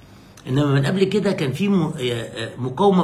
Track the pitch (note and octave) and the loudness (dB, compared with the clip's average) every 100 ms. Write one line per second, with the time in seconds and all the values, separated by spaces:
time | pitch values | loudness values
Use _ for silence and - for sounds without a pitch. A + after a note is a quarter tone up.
0 | - - - - - C3+ C#3+ C#3 C3+ F#3+ | -20 -20 -20 -14 -4 0 2 2 2 0
1 | F#3+ G#3 G3 F#3 D3 C3+ G3+ F#3+ D3+ C#3 | 0 0 0 -2 -2 -2 2 2 0 -2
2 | B2 A#2 A2+ A2 A2+ B2 B2+ - G3+ F#3 | -4 -4 -8 -10 -10 -8 -6 2 4 4